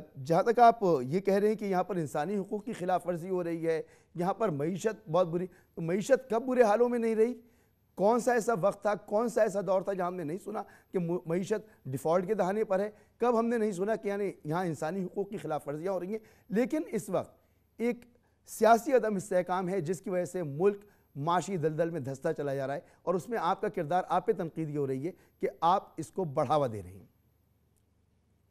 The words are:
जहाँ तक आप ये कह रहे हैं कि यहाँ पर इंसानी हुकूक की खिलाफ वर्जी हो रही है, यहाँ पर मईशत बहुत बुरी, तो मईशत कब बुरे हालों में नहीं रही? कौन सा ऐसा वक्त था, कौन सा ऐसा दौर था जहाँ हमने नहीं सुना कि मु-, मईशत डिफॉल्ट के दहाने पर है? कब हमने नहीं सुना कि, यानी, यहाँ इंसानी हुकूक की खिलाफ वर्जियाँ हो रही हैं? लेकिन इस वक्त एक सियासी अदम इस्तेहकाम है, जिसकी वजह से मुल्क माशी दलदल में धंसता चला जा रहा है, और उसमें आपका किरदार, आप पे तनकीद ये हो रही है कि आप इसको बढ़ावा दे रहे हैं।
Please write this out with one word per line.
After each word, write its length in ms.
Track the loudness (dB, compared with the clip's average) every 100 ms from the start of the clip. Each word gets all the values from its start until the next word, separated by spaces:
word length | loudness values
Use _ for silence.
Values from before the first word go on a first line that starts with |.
| 0 -12
जहाँ 260 | 0 2
तक 160 | 4 8
आप 200 | 8 8 4 2
ये 160 | 2 -2
कह 180 | 2 2
रहे 120 | 2
हैं 80 | 0
कि 80 | -2
यहाँ 180 | -2
पर 160 | -2 -2
इंसानी 360 | -4 -4 -2 -4
हुकूक 300 | -4 -6 -8
की 80 |
खिलाफ 340 | -8 -2 -2 0
वर्जी 220 | -4 -2
हो 120 | -4
रही 220 | -2 -2
है, 220 | -2 -2 -4 -16 _ -4
यहाँ 160 | -2 0
पर 100 | 0
मईशत 540 | 0 -2 -2 -2 -4 0
बहुत 200 | 2 2
बुरी, 180 | 0 -4
तो 360 | -10 _ -8
मईशत 460 | -2 -2 2 0 2
कब 80 | -4
बुरे 220 | 0 4
हालों 260 | 6 6 4
में 100 | 2
नहीं 160 | 0 2
रही? 200 | 2 0 -14 _ _ _ _ 0
कौन 220 | 4 4
सा 140 | 4
ऐसा 200 | 2 2
वक्त 280 | 2 2 0 -2
था, 100 | -2
कौन 340 | -2 0 2
सा 140 | 2
ऐसा 180 | 2 2
दौर 220 | 0 0
था 100 | 0
जहाँ 140 | -2 -2
हमने 160 | -4
नहीं 140 | -6 -6
सुना 240 | -6 -8
कि 380 | -10 -16 _ -4
मु-, 200 | -2 -4 -2
मईशत 400 | -2 0 -4 -4 -16 -8
डिफॉल्ट 380 | -4 2 2 2
के 100 | 0
दहाने 280 | 0 0
पर 180 | 0 0
है? 160 | -2 -6 _ -2
कब 140 | 2 2
हमने 220 | 2 2
नहीं 140 | 0
सुना 240 | 0 -2 -2
कि, 140 | -2
यानी, 240 | -4 -4 -6 -4
यहाँ 200 | -2 -2
इंसानी 360 | -4 -4 -4
हुकूक 280 | -6 -6 -6
की 80 | -6
खिलाफ 300 | -6 -6 -4
वर्जियाँ 260 | -6 -4
हो 60 | -4
रही 140 | -4
हैं? 60 | -8 -10 -20 -4
लेकिन 320 | 0 0 0
इस 260 | -2 -6 -2
वक्त 260 | -2 -4 -12 _ _ _ -4
एक 240 | -4 -4 -10 _ _ _ -14
सियासी 460 | 2 6 6 6
अदम 260 | 2 2 -2
इस्तेहकाम 520 | 0 -2 0 -2 -2
है, 120 | -4
जिसकी 280 | -4 -6 -4
वजह 160 | -4 -2
से 180 | -4
मुल्क 440 | -6 0 0 0 -10 _ _ -6
माशी 400 | 0 0 0 -2
दलदल 340 | -2 0 -2
में 120 | -2
धंसता 280 | -8 -6 -4
चला 240 | -4 -4 -4
जा 100 | -4
रहा 100 | -6
है, 100 | -10 _ -4
और 100 | -2
उसमें 220 | -2 -2
आपका 320 | 0 0 -2
किरदार, 380 | -4 0 0 0
आप 180 | -2 0
पे 60 |
तनकीद 360 | -2 -2 -6 -6
ये 80 | -4
हो 80 | -4
रही 200 | -4 -6
है 60 |
कि 360 | -10 _ -6 -6 0
आप 320 | 2 2 -2 -14
इसको 260 | -10 -6 -4
बढ़ावा 420 | -2 2 2 0
दे 140 | -4
रहे 120 | -12
हैं। 160 | -16 -20 _ _ _ _ _ _ _ _ _ _ _ _ _ _